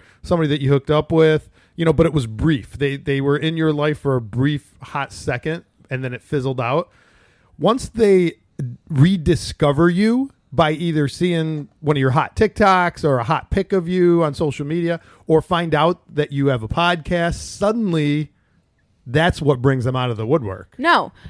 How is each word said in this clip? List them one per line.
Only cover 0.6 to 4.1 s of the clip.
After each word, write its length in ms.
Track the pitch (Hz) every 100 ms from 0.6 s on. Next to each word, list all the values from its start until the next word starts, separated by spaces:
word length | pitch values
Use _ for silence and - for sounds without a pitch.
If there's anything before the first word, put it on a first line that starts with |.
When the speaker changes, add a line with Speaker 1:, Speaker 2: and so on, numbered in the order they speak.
Speaker 1:
you 80 | 135
hooked 200 | 139 -
up 220 | 151 156
with, 360 | 165 160 156 - _ _ -
you 80 |
know, 80 | 165
but 140 | 147 165
it 60 |
was 140 | 143 113
brief. 460 | 107 156 135 - 127
They, 200 | 139 139
they 240 | 143 139
were 160 | 139 147
in 200 | 160 160
your 160 | 156
life 280 | 147 151 151
for 160 | 139